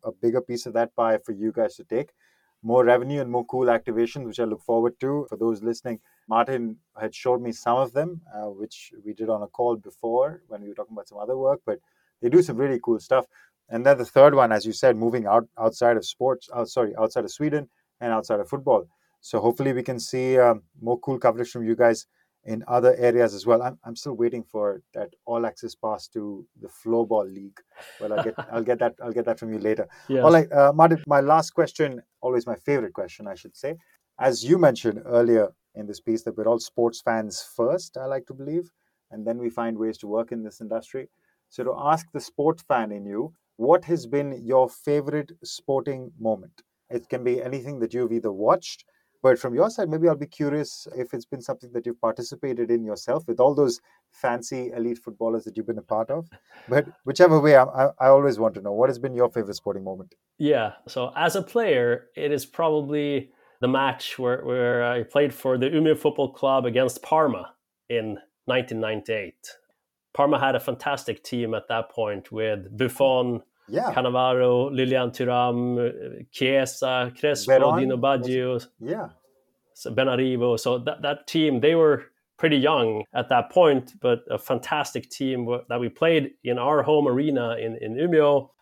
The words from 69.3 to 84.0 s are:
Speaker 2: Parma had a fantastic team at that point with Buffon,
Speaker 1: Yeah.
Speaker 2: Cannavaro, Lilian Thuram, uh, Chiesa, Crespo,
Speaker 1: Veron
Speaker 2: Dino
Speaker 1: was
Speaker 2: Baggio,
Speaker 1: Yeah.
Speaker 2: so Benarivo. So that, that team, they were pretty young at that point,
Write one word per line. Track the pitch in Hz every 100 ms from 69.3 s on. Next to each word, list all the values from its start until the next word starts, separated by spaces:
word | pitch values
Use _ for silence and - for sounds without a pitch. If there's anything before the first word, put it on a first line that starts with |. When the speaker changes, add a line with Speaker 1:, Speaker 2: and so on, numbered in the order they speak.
| - - - _ _ _ _ _
Speaker 2:
Parma | - 143 285
had | 135 127
a |
fantastic | - 123 147 139 - 104
team | - 123 117
at | 110 -
that | 117 113
point | - 107 101 -
with | 107 110 104 92 107
Buffon, | 127 - 135 127 123 120 - _ -
Speaker 1:
Yeah. | 135 247
Speaker 2:
Cannavaro, | - 127 123 127 127 123 123 135
Lilian | 131 127 131 123
Thuram, | - 127 123 123 120 123 120
uh, | 120 - 62 - -
Chiesa, | - 131 135 131 - 131 127 123 -
Crespo, | 147 147 -
Speaker 1:
Veron | 131 143 165
Speaker 2:
Dino | 131 127
Speaker 1:
was | 135 135
Speaker 2:
Baggio, | 123 127 127 123 - _
Speaker 1:
Yeah. | 117 208 143 - _ _ _ _ _
Speaker 2:
so | - 127
Benarivo. | 117 131 123 131 127 120 117
So | 127 123
that, | 123 -
that | 143 143 -
team, | 165 156 127
they | 143
were | 165 156 131 - _ _ -
pretty | 165 147
young | 135 151 113 107 -
at | 127 123
that | 123 113
point, | 180 165 135 127 -